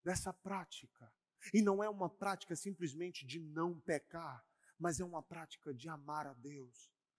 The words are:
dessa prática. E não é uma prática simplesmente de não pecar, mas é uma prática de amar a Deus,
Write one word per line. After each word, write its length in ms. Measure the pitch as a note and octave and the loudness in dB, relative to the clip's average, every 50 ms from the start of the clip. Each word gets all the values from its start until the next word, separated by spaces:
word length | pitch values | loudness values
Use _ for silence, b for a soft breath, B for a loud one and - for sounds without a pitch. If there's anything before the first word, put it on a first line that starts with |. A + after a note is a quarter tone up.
dessa 300 | - E3+ F#3 - - F#3+ | -2 0 0 0 0 -2
prática. 800 | F3+ - - F#3+ G3 F#3+ E3 - - - B2 - _ - A#2+ A2+ _ _ _ _ _ B B B B | -4 -6 -4 -4 -4 -4 -4 -6 -12 -14 -14 -16 _ -20 -20 -20 _ _ _ _ _ B B B B
E 80 | A3 | 8
não 220 | G#3+ G3+ G3 G3 G#3 | 10 10 8 6 4
é 40 | G#3+ | 2
uma 200 | G#3 G3 F#3 E3 | 2 2 0 0
prática 480 | - - G3 G3+ F#3+ - - - E3+ | 0 0 0 0 0 0 -2 -4 -4
simplesmente 680 | - - G3+ F#3+ E3 F3 C#3+ C3+ D#3+ F3 F3+ F3 - C#3+ | -4 -2 -4 -4 -2 -2 -2 -2 -2 -4 -4 -4 -8 -10
de 140 | B2 C#3+ E3+ | -8 -8 -8
não 400 | D#3+ D3+ D3+ D#3+ E3+ F3 F3 D#3 | -8 -4 0 2 2 2 0 0
pecar, 680 | - F3 D#3+ C#3+ - - - E3+ E3 D3 C3 A2 - _ b b b b b | 0 0 0 0 0 -4 -10 -8 -8 -8 -10 -12 -16 _ b b b b b
mas 220 | b E3 F3 D#3+ - | b 0 0 2 0
é 60 | F#3 | -2
uma 180 | F3 E3+ D#3 | -4 -4 -6
prática 500 | - - E3 E3 D#3+ - - - - D3+ | -8 -8 -10 -12 -12 -12 -14 -12 -8 -8
de 160 | C3+ A#2+ C3 D#3+ | -8 -6 -6 -8
amar 380 | D#3 D3 C#3+ D3 D3+ D3+ D3 | -8 -8 -6 -4 -4 -2 -4
a 60 | C#3 | -4
Deus, 580 | C3+ A#2+ A#2+ C#3+ D3 C#3 B2+ B2 A#2+ - - - _ _ _ _ _ | -8 -10 -12 -12 -10 -12 -12 -14 -16 -20 -20 -20 _ _ _ _ _